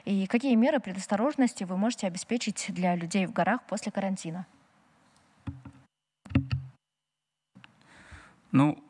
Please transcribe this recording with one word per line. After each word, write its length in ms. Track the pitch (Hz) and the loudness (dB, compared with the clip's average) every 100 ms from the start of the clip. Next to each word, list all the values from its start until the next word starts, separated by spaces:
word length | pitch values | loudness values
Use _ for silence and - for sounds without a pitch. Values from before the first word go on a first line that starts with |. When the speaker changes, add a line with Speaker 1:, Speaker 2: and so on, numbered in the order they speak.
| - | -2
Speaker 1:
И 220 | 196 190 | 0 2
какие 280 | 240 269 226 | 2 4 4
меры 240 | 254 294 | 6 2
предосторожности 840 | 202 185 - 202 262 294 247 - 180 | -2 -8 -2 0 0 2 0 0 -4
вы 120 | 185 | -2
можете 300 | 220 - 196 | -2 0 -4
обеспечить 600 | 175 - 240 220 - - | -4 -4 -2 -2 -6 -6
для 260 | 180 180 175 | -2 0 0
людей 300 | 170 202 180 | 0 0 0
в 60 | |
горах 300 | - 170 247 - | 0 0 0 -4
после 240 | 196 214 | -6 -4
карантина? 540 | 202 190 190 165 170 175 _ _ _ _ _ _ _ _ _ - - - - _ _ _ _ - 135 135 - - - _ _ _ _ _ _ _ - - _ _ - - - - _ _ | -4 -4 -4 -6 -10 -12 _ _ _ _ _ _ _ _ _ -12 -12 -16 -20 _ _ _ _ 0 0 0 -4 -6 -18 _ _ _ _ _ _ _ -20 -20 _ _ -20 -20 -20 -20 _ _
Speaker 2:
Ну, 320 | 131 147 - - | 4 4 2 -10